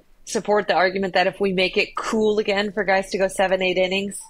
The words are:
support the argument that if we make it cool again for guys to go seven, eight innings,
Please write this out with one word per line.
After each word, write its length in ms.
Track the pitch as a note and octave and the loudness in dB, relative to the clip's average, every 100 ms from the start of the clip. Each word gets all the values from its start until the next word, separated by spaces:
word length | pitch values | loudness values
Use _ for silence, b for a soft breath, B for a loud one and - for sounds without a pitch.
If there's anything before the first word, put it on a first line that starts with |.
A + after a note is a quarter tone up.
| _ _ - | _ _ -8
support 400 | A3 F#3 G#3 G3+ | -6 0 0 2
the 80 | E3+ | 2
argument 380 | F#3 F#3+ G3 | 2 0 0
that 120 | F3+ F3+ | 2 0
if 120 | F#3 | 0
we 140 | G3+ | -2
make 240 | F#3 F#3 G3+ | 0 0 0
it 180 | F#3 - | -2 -4
cool 420 | - A3+ G#3+ G#3 | -4 0 2 2
again 340 | G#3 G3 G#3 | 0 0 -2
for 120 | G3 | -2
guys 260 | F#3+ F#3+ F#3+ | 0 0 0
to 60 | G3+ | -2
go 100 | F#3+ | -2
seven, 340 | F#3+ F#3+ F#3 | 0 0 2
eight 160 | F#3 F3+ | 2 2
innings, 420 | F#3 F#3+ G3+ G3 - | 0 0 -4 -8 -16